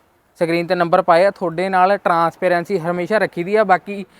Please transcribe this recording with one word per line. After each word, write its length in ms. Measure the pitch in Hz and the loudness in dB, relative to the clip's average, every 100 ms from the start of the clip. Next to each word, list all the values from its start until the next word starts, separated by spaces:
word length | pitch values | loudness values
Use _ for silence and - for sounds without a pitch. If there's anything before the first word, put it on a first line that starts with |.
| _ _ _ - | _ _ _ -6
ਸਕਰੀਨ 280 | 165 170 170 | -2 -2 -2
ਤੇ 80 | |
ਨੰਬਰ 280 | 180 170 185 | -2 0 0
ਪਾਏ 220 | 180 170 | 4 4
ਆ। 60 | 196 | 2
ਤੁਹਾਡੇ 380 | 196 175 165 190 | 0 -6 -6 -2
ਨਾਲ 280 | 185 185 202 | 2 2 2
ਟਰਾਂਸਪੇਰੈਂਸੀ 840 | 196 170 165 - 185 175 170 196 | 0 2 0 0 -2 -2 -2 -4
ਹਮੇਸ਼ਾ 400 | 160 175 175 214 | -4 -4 -2 -2
ਰੱਖੀ 260 | 185 - | -2 -6
ਦੀ 120 | 175 214 | -2 0
ਆ। 80 | |
ਬਾਕੀ 420 | 202 180 - 202 185 _ | 2 2 -2 -14 -14 _